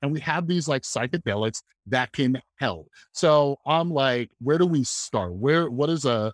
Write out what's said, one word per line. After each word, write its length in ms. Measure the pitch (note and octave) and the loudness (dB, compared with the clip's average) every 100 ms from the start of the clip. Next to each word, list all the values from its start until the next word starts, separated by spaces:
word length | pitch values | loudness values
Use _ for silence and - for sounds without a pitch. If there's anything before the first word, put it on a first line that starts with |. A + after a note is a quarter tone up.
And 120 | C#3+ | -4
we 80 | D3+ | -4
have 260 | D#3+ D#3+ E3+ | -2 -2 0
these, 220 | F3 D3+ | -2 0
like, 140 | C3 | -2
psychedelics 800 | - A#2 B2 F3 A#2 G2+ A2 - - _ G2 | -2 -4 -4 -4 -2 -2 -2 -4 -14 _ -4
that 260 | B2+ B2 | -2 -2
can 280 | - B2+ C3 - - | 0 0 0 -6 -6
help. 320 | B2 E2+ - _ _ | -4 -4 -12 _ _
So 480 | - E3 D3+ C#3+ C#3 C#3 | 0 4 6 4 -2 0
I'm 260 | E3 E3+ | 0 0
like, 400 | D3 C3+ B2 A2+ - | 0 2 0 -4 -4
where 180 | A#2+ D#3+ | 0 4
do 80 | F3+ | 4
we 200 | D#3 A#2+ | 2 0
start? 480 | - - A2 F2+ | -4 -4 -2 -2
Where, 360 | F2+ C3 E3 D#3+ | -2 2 2 2
what 200 | A#2+ D3 | 0 -2
is 160 | E3 C3+ | 0 0
a, 260 | A2+ A2 | 0 -2